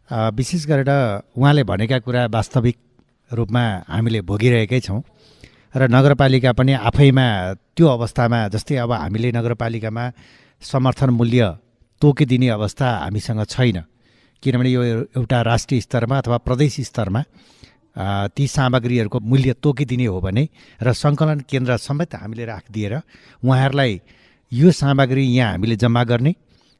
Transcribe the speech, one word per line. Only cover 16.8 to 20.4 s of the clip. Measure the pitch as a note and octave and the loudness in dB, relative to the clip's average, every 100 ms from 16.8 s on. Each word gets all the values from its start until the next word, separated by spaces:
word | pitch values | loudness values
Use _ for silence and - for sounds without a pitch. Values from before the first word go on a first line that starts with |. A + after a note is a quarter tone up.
स्तरमा, | A#2+ - F#2+ A2 D3 _ _ _ - _ _ - | -8 -6 -2 -2 -4 _ _ _ -20 _ _ -8
अ, | G2 G2+ G2+ | -4 -4 -4
ती | - C#3 | -4 -4
सामग्रीहरूको | - B2+ B2+ A#2+ B2 G#2 B2 | -2 0 0 0 -2 -2 -4
मूल्य | G#2+ C3 C3 A#2 | 0 0 0 0
तोकिदिने | D3 C3+ B2+ B2 A#2+ | -2 -2 -2 -2 -2
हो | F2+ | -2
भने | F#2+ G#2 | -2 -2